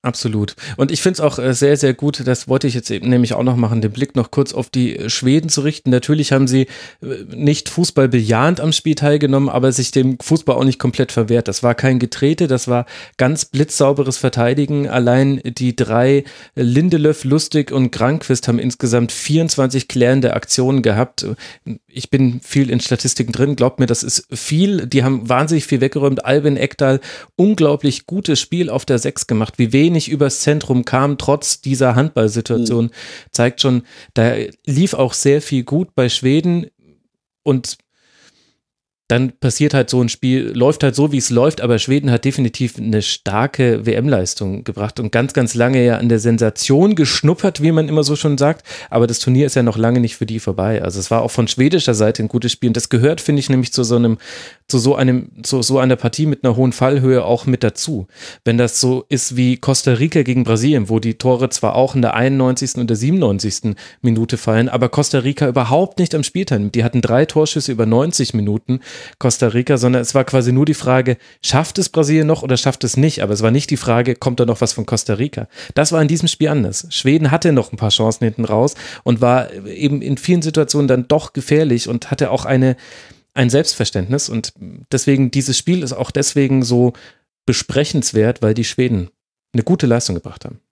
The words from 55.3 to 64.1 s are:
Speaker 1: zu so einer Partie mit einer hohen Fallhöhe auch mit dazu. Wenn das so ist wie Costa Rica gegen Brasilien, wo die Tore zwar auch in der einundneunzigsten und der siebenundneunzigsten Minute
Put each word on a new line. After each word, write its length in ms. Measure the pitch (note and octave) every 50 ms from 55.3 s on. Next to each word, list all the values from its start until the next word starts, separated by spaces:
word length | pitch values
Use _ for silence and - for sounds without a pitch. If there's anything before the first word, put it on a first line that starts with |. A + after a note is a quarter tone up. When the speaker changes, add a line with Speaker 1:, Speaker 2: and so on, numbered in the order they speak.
| - -
Speaker 1:
zu 220 | A2+ - C3+ B2+ A2+
so 160 | - C3+ C3+
einer 160 | B2+ C3 B2+
Partie 320 | A#2+ - A#2 - - D#3
mit 160 | D#3 C#3+ - -
einer 120 | B2+ A2+
hohen 160 | A#2+ C3 B2+
Fallhöhe 540 | A#2 - B2+ C3 C#3+ C#3 B2+ C3 C3 B2 D#2+
auch 220 | F2+ A#2+ - -
mit 160 | C3 B2+ - -
dazu. 420 | G#2+ - - - D#3+ D#3 G#2+ F#2 _ _ - - - - _ _
Wenn 140 | A#2+ A#2 A#2
das 200 | B2 A2+ - -
so 260 | - B2+ B2+ B2 - _
ist 260 | D3 B2 - - C3
wie 220 | B2 B2+ B2 B2+
Costa 360 | B2 - - C3+ - - C3+ B2
Rica 280 | A2+ C#3 D#3+ - E3+
gegen 220 | B2+ A#2+ B2 B2+ A#2+
Brasilien, 440 | A2 A2+ G#2+ A#2 D3 D3+ C3 G#2
wo 120 | F#2+ A2+ A2+
die 160 | A2 A#2 A2
Tore 320 | _ - B2+ B2+ A#2+ C3 B2
zwar 240 | - - - G#2+ -
auch 220 | B2 C3 C3 -
in 80 | C3+ A#2+
der 100 | A2+ -
einundneunzigsten 680 | - B2 C3 C#3 C3+ B2+ B2+ B2+ - C#3 B2+ - B2+
und 120 | A#2+ A2+
der 60 | A#2
siebenundneunzigsten 760 | G#2 A#2+ C#3+ F3 F#3+ D#3+ A2 G2 G2 - G#2 F#2+ - - A2 G2+ - - - - _ -
Minute 340 | B2